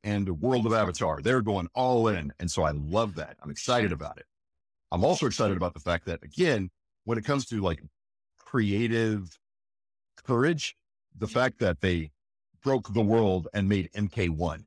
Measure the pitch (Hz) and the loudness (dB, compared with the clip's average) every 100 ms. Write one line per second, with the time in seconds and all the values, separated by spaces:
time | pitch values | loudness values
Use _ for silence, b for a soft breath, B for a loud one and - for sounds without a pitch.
0 | 104 104 95 78 117 123 110 110 90 85 | -4 -2 -2 0 0 2 2 2 2 0
1 | 90 71 110 127 107 98 87 127 127 123 | -2 0 2 2 2 -2 -2 -2 2 4
2 | 113 95 71 - 87 - 78 73 73 101 | 2 0 -4 -6 -4 0 0 0 -2 0
3 | 110 80 73 - 76 - - 123 104 73 | 0 -4 -10 -12 -14 -6 0 2 2 -2
4 | 71 - - _ _ _ _ _ _ 87 | -8 -14 -20 _ _ _ _ _ _ 0
5 | 131 180 127 - 107 90 90 - 90 85 | 2 2 0 0 0 0 -4 -4 -4 -4
6 | - 85 71 - 175 113 92 - _ _ | -4 -10 -8 -2 0 0 -4 -10 _ _
7 | 110 113 110 139 123 110 92 78 - _ | -4 -4 0 -2 -2 -2 -2 -2 -8 _
8 | _ _ _ _ - 131 104 101 117 113 | _ _ _ _ -4 0 2 0 0 2
9 | 113 104 87 - _ _ _ _ _ _ | 0 -2 -6 -16 _ _ _ _ _ _
10 | _ - - 120 147 160 - - _ _ | _ -12 -2 2 2 0 -4 -10 _ _
11 | _ - 104 120 123 - 104 80 95 87 | _ -10 -4 0 0 2 0 2 0 0
12 | 78 - _ _ _ _ 139 131 - 104 | -4 -12 _ _ _ _ -2 0 0 2
13 | 104 113 104 92 78 101 95 101 85 104 | 4 4 4 2 -2 -2 2 2 0 -4
14 | 104 - 87 78 85 78 | -4 0 -2 0 -4 -4